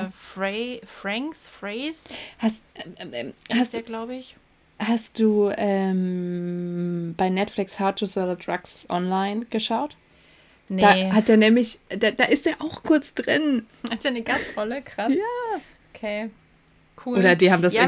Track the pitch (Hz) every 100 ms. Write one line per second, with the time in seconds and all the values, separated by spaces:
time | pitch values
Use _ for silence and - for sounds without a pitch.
0 | 190 - - - 196 208 247 247 - -
1 | 196 214 285 311 - - 196 220 294 320
2 | - - - - 220 220 - - 165 180
3 | 180 120 123 - - 233 240 226 226 226
4 | 226 254 - - _ _ _ - 208 233
5 | - - 220 208 202 - 202 196 190 190
6 | 185 180 180 180 175 175 175 175 175 175
7 | 170 165 185 185 208 - 190 - 196 190
8 | 196 - 180 180 - 180 - - - 175
9 | 180 190 196 208 233 220 220 226 - -
10 | _ _ _ _ _ _ - 190 202 185
11 | 190 208 214 220 214 233 233 - - 196
12 | 220 214 254 294 330 311 311 - - 302
13 | - - - 285 302 247 220 _ 233 233
14 | 285 240 226 277 - - 214 262 254 -
15 | 214 285 440 480 466 381 - _ _ -
16 | 214 208 220 - _ _ _ _ _ -
17 | 247 240 185 170 185 180 180 220